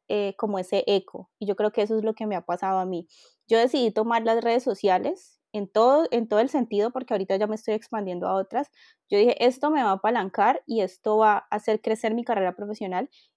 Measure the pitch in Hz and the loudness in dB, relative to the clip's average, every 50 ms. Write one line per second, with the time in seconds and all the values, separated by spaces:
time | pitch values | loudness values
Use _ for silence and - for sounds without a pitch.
0 | _ - 208 208 202 196 - - 226 208 202 185 180 - 202 196 - 196 202 190 | _ -4 -4 -2 -2 -4 -4 -6 -4 -4 -4 -4 -4 -2 -2 0 2 2 0 0
1 | 190 - - - 185 _ _ - 208 202 190 - 208 214 - 220 208 208 220 220 | 0 -4 -14 -18 -18 _ _ -8 -4 -4 -2 0 0 0 0 0 -2 0 0 -2
2 | 208 220 220 - 220 214 196 170 - - 175 - 196 190 190 190 185 185 180 170 | -2 -2 -4 -4 -4 -6 -6 -6 -4 -6 -6 -4 -2 -2 0 -2 -2 -2 -6 -8
3 | 170 _ _ _ _ _ _ _ _ - 226 226 233 247 - 277 240 214 202 214 | -8 _ _ _ _ _ _ _ _ 2 2 4 4 4 2 2 0 0 0 0
4 | 220 233 233 226 220 226 226 233 226 233 233 247 247 254 196 - - 190 180 180 | 0 0 0 0 2 0 0 0 2 2 0 0 0 -2 -2 0 2 2 2 2
5 | 202 285 370 - - _ _ _ _ _ - 208 196 - - 220 233 254 277 311 | 0 -2 -6 -8 -12 _ _ _ _ _ -8 -8 -6 -2 2 4 6 6 6 4
6 | 330 - - 240 226 226 208 208 240 277 - 285 240 - 214 202 208 240 - - | 2 2 0 -2 0 2 2 2 2 2 0 -2 -2 -2 0 -2 -2 -2 -4 -6
7 | 262 - 226 190 190 190 196 196 214 208 214 220 - 226 214 220 - - 233 214 | -6 -4 -4 -4 -2 -2 -2 -2 -2 -2 -4 -4 -4 -4 -4 -4 -6 -8 -8 -8
8 | 202 185 180 175 180 185 190 190 190 - - 254 285 - _ _ - _ _ _ | -6 -6 -6 -4 -4 -2 -2 -2 -2 -4 -4 -6 -6 -6 _ _ -20 _ _ _
9 | _ - 208 202 220 240 - - 233 254 247 - 294 302 311 285 240 202 196 190 | _ 0 2 4 4 4 4 4 2 0 2 0 0 0 0 0 0 0 0 0
10 | - 220 247 226 190 190 - 220 202 233 294 523 - - 226 226 185 185 - _ | 0 0 0 0 -2 -4 0 2 2 2 2 0 -4 -6 -4 -2 -2 -4 -4 _
11 | - 214 214 220 220 214 208 202 - - 208 214 - 220 214 214 - 220 220 - | -2 0 2 4 4 4 4 2 -2 -4 -6 -4 -2 -2 -2 0 -2 -4 -4 -2
12 | - 220 220 240 240 - 226 196 185 180 185 - 208 208 214 - 208 185 180 180 | -2 -2 -4 -2 -2 -2 -2 0 0 -2 -4 -6 -10 -10 -10 -8 -6 -6 -4 -4
13 | 262 - _ _ _ _ _ | -6 -8 _ _ _ _ _